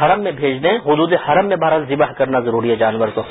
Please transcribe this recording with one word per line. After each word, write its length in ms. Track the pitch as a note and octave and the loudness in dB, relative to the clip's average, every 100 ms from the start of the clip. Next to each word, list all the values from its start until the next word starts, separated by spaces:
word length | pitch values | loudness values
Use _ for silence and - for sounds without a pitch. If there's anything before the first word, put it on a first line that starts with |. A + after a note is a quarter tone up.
حرم 200 | D3+ G3+ | 2 2
میں 100 | G3 | -2
بھیج 320 | C3+ C#3+ C3 | -2 -2 0
دیں۔ 140 | D#3+ A3+ D3 | 0 0 0
حدود 280 | D3+ E3+ | 2 2
حرم 320 | E3+ D3+ F3 G3+ | 0 2 0 2
میں 100 | F3+ | 0
بہرحال 300 | D#3+ D#3 C3+ | 2 0 0
ذبح 220 | C#3 C#3+ - | -2 -2 0
کرنا 220 | C3 C3 | 0 0
ضروری 300 | A#2+ A2+ A#2 | 0 -2 0
ہے 60 | A2 | 0
جانور 320 | A2+ A2 A2 | 0 0 -2
کو۔ 160 | A2 - | -2 -2